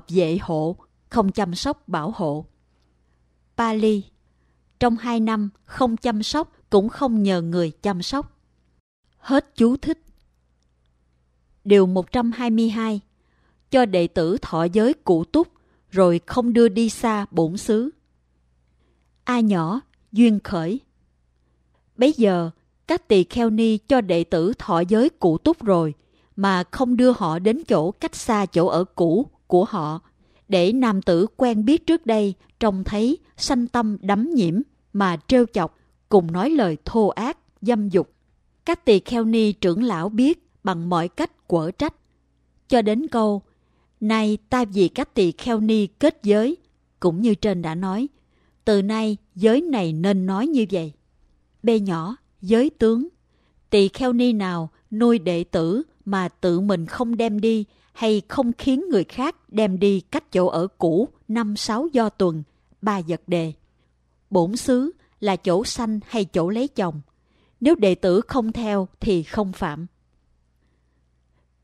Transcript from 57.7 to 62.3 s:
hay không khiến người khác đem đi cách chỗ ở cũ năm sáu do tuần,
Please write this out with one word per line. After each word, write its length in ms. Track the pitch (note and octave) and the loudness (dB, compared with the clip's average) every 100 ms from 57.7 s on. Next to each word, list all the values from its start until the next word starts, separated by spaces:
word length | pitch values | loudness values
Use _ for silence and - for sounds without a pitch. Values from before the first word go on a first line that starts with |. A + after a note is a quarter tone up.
| _ _ | _ _
hay 300 | - A3+ G#3 - | -4 0 0 -2
không 240 | - A#3+ | -4 -2
khiến 320 | - C#4 C4 F#4 | -2 -2 -2 0
người 140 | A3 | -2
khác 320 | D#3 - C#4+ - _ | -2 -6 -6 -8 _
đem 300 | G#3+ G#3+ F3+ | -2 0 2
đi 220 | G3+ G3 | 0 0
cách 320 | - C#4+ - | -4 -8 -4
chỗ 140 | F#3 F3+ | 0 0
ở 200 | - F#3+ | 0 -6
cũ 420 | - E3+ E3 C#4 _ - | -2 0 0 -2 _ -6
năm 280 | A3 G#3+ G#3 | -4 -4 -4
sáu 320 | - A3 D#4+ | -4 -4 -2
do 160 | C4+ G#3+ | 0 0
tuần, 340 | - F3+ | 0 -2